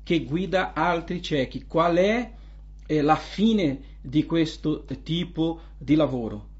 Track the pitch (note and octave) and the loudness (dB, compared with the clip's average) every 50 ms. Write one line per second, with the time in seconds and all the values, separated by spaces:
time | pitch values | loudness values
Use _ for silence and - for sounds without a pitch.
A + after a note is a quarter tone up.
0 | - - F3 D#3 B2+ A#2+ D3 F3+ F#3+ E3+ F3+ F#3 - - - D3+ E3 F3+ F3 E3+ | -2 0 0 0 2 0 -2 -2 0 2 0 0 0 0 0 0 2 2 2 0
1 | E3 - G3 F3 - - D#3 C#3 B2+ - - C3 - - - D#3+ E3+ F3 E3+ F3+ | -2 -4 -6 -6 -4 -2 0 0 0 -2 -4 -10 -10 -2 2 2 4 4 6 6
2 | F#3 G#3 A3+ B3 A#3+ - - - - - - - - - - - - - D#3 D3+ | 4 4 4 0 -2 -6 -10 -18 -18 -18 -18 -18 -18 -18 -18 -16 -4 0 0 2
3 | C#3+ D3 D#3 - - - - F#3 G#3 A3+ A3 G3+ F3+ C#3+ C3 - - - - - | 4 4 4 2 2 -8 -2 2 4 4 4 4 2 2 0 -2 -8 -16 -18 -16
4 | - C3 A#2+ D#3 D3+ - E3 E3 D#3+ D#3+ - - - D#3 D3+ - - - C3 B2+ | -12 0 0 0 2 2 2 2 2 2 -2 -4 -2 -2 -2 -2 -4 -10 -10 -10
5 | - - D#3+ F3 F3 F3 - D#3+ D#3+ E3 D#3+ - - - - - B2+ A#2+ D3+ D#3+ | -4 -4 -2 -2 -2 -4 -2 -2 -2 -2 -2 -6 -10 -18 -16 -10 2 4 6 6
6 | D3+ C3 C3 B2 A2+ G#2 G#2 G#2+ - - - | 6 4 2 -2 -4 -4 -6 -8 -12 -14 -18